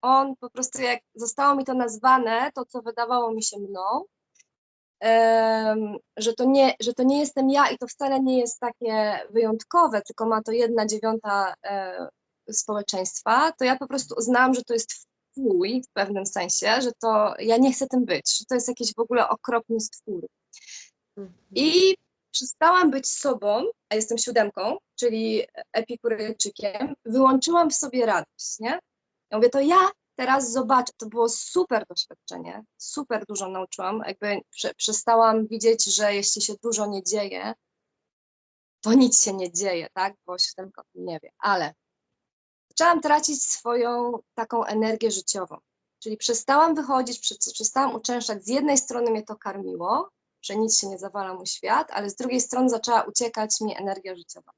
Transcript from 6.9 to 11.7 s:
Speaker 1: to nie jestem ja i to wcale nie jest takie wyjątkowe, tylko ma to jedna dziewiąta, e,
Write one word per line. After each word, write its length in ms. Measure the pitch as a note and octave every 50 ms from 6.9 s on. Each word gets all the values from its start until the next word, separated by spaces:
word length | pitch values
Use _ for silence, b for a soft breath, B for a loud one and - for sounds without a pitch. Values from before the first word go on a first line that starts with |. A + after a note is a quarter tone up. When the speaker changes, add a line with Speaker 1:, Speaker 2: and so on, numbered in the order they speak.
| A#3+
Speaker 1:
to 80 | - B3+
nie 180 | B3+ C#4 C#4+
jestem 300 | D4 C#4+ - C#4 C4+ C4
ja 200 | C4+ C#4+ C#4 -
i 80 | - -
to 80 | -
wcale 340 | B3 - _ C#4+ C4+ C4+ C4
nie 180 | C4+ C4 B3+ B3+
jest 220 | A#3+ A#3 - -
takie 600 | - A#3 A#3 _ A#3+ A3+ A3 A3 G#3+ G#3+ G#3 - - -
wyjątkowe, 720 | G3+ A3+ A3+ A3 A3+ A3 - _ - E4+ E4+ C#4 A#3+ G#3 G3+
tylko 240 | - A3 - A3+
ma 160 | A3+ A3 A3 G#3+
to 100 | - A3
jedna 340 | A#3 A#3+ A3+ A#3 A3+ G#3+
dziewiąta, 680 | G#3+ G#3+ G#3+ A3 A3 A3+ A3+ - G#3+ G3+ G3+ G3 F#3 - _ _
e, 440 | G3